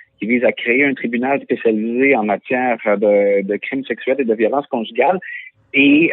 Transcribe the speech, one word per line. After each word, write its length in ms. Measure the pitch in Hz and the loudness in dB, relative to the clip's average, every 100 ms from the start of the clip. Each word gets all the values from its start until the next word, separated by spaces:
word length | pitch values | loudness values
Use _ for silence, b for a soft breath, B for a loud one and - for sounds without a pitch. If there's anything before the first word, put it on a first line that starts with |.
| B _ | B _
qui 60 | 104 | -4
vise 180 | 123 | 0
à 80 | 117 | 0
créer 320 | - 120 123 | 0 -2 0
un 100 | 143 | 0
tribunal 460 | 127 117 120 131 139 | -2 -4 -4 -2 -4
spécialisé 720 | - 123 117 110 113 120 139 123 | -2 -2 0 0 -2 0 2 2
en 60 | |
matière 520 | 107 98 - 127 127 113 110 | 0 -2 -2 -2 -2 -2 0
de, 560 | 101 107 101 101 101 | 2 4 4 4 2
de 120 | 98 101 | 0 -4
crimes 300 | - 135 135 | -4 -8 -6
sexuels 320 | 113 - 131 | -6 -2 -2
et 60 | 120 | 0
de 80 | |
violences 340 | 110 107 135 143 | 0 0 0 -4
conjugales. 520 | 120 107 113 139 185 B B B _ _ | -6 -4 0 0 0 B B B _ _
Et, 380 | 139 139 147 165 | 2 4 4 4